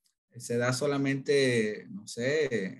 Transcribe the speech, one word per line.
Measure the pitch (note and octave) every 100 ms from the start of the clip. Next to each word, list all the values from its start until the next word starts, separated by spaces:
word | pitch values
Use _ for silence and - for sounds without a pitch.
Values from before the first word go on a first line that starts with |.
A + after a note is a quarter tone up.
| _ _ _ B2
Se | - A#2+
da | B2
solamente, | B2+ D3 C#3 C#3 C#3 C3 C#3+ C3 A#2 G#2+ G#2 F#2
no | G2 A2
sé, | - B2 D#3 C#3 A2 F#2+ F2